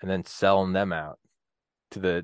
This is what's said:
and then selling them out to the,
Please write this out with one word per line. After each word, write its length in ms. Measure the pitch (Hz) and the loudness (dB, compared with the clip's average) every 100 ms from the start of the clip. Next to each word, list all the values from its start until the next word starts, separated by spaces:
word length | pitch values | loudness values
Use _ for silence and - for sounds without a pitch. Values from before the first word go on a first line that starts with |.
and 80 | 92 | -4
then 140 | 95 82 | -4 -4
selling 480 | - 98 98 92 | 0 4 4 2
them 200 | 95 98 | 0 -2
out 260 | 80 76 - _ _ _ _ _ _ - | -4 -8 -12 _ _ _ _ _ _ -18
to 80 | 98 | -4
the, 240 | 92 87 | -2 -2